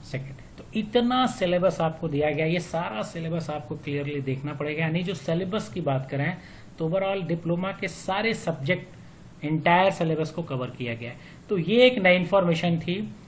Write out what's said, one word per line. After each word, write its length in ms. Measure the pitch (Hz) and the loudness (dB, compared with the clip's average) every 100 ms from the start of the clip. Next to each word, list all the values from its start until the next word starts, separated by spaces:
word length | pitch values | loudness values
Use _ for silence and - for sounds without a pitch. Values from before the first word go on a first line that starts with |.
second। 540 | - 135 - - - - | -8 -10 -10 -14 -18 -20
तो 60 | - | -8
इतना 520 | 214 214 247 240 254 254 | -6 0 2 4 2 2
syllabus 540 | - 180 180 185 175 | 0 2 4 2 2
आपको 280 | 160 160 160 | -2 -2 -4
दिया 220 | 143 151 | 0 0
गया, 160 | 147 160 | 2 0
ये 140 | 175 | 0
सारा 420 | 165 165 180 214 | -2 -4 -4 -6
syllabus 480 | 202 170 165 170 160 | -6 -6 -4 -4 -4
आपको 260 | 151 - 147 | -8 -6 -8
clearly 440 | - 143 143 143 | -4 -4 -2 -4
देखना 320 | 135 131 143 | -4 -4 -6
पड़ेगा। 320 | 135 147 151 | -4 -4 0
यानी 180 | 160 165 | 0 0
जो 120 | 180 | -2
syllabus 560 | 185 - 165 185 202 - | -4 -2 -2 0 -4 -4
की 60 | 185 | -4
बात 280 | 143 135 135 | 0 0 -2
करें 260 | 135 147 180 - - - - | -2 -2 -4 -12 -18 -20 -6
तो 100 | 160 | 0
overall 380 | 190 196 196 165 | 0 0 -2 -2
diploma 460 | 165 165 175 190 | -2 0 0 -2
के 160 | 190 190 | -4 -8
सारे 460 | - - 190 220 | -6 -2 0 0
subject, 540 | 220 - - 135 175 - - - - - - | 0 -2 -4 0 -2 -2 -18 -20 -20 -20 -8
entire 460 | 147 160 170 175 190 | -2 2 6 6 6
syllabus 400 | 170 160 156 156 | 4 0 0 -2
को 120 | - | -6
cover 240 | 165 131 123 | -6 -6 -6
किया 280 | 117 120 | -6 -6
गया 160 | 117 120 | -6 -8
है। 60 | 123 - - - | -12 -18 -20 -2
तो 100 | 196 | -2
ये 280 | 165 226 254 | 4 8 8
एक 120 | 247 | 8
नई 180 | 185 180 | 6 6
information 640 | 170 196 175 165 175 165 | 6 4 6 2 2 0
थी 360 | - 185 214 - | 0 -4 -4 -10